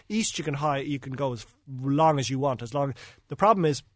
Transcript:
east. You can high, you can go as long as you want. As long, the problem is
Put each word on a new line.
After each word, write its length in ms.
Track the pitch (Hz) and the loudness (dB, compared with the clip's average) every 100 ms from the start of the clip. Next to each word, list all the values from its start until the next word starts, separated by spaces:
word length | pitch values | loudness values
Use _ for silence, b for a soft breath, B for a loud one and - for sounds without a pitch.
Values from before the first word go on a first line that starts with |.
| - | -6
east. 280 | 214 214 - | -2 -2 -2
You 60 | |
can 100 | 156 | -4
high, 240 | 143 151 139 | -2 0 -2
you 200 | 139 139 | -2 -6
can 140 | 135 | -6
go 180 | 127 139 | -6 -4
as 140 | 120 - _ - 131 | -4 -10 _ -14 -6
long 380 | 135 143 160 147 | 0 4 6 4
as 100 | 120 | 0
you 100 | 131 | 0
want. 220 | 139 123 | 0 -2
As 120 | 120 | -4
long, 200 | 143 139 123 B B - | -2 -2 -4 B B -14
the 80 | 143 | 2
problem 280 | 202 208 | 4 6
is 180 | 160 139 - | 2 0 -6